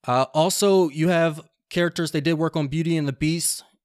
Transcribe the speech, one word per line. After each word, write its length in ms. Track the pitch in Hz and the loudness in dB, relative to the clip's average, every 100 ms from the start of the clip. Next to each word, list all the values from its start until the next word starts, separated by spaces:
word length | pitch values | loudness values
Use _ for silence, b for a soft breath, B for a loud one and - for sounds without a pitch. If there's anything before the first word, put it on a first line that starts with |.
| - | 0
Uh, 200 | 123 131 | 0 0
also, 560 | 156 175 - 202 190 170 | 0 0 2 4 4 2
you 180 | 147 160 | 0 0
have 320 | 170 165 156 - _ _ | 2 0 -2 -16 _ _
characters, 400 | 180 175 170 160 | -2 -2 -2 -2
they 100 | 160 | -2
did 140 | 143 | -2
work 220 | 160 160 160 | 0 -2 -2
on 120 | 143 | -2
Beauty 280 | 156 165 165 | -2 -2 -2
and 100 | 143 | -2
the 40 | |
Beast. 520 | 127 151 165 - - - _ | -2 -2 -2 -4 -6 -12 _